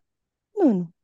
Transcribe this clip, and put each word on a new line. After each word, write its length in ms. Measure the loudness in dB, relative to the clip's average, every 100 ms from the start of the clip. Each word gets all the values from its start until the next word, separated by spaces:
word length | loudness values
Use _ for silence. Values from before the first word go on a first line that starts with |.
| _ _ _ _ _ 0
Nuno, 380 | 0 0 -4 _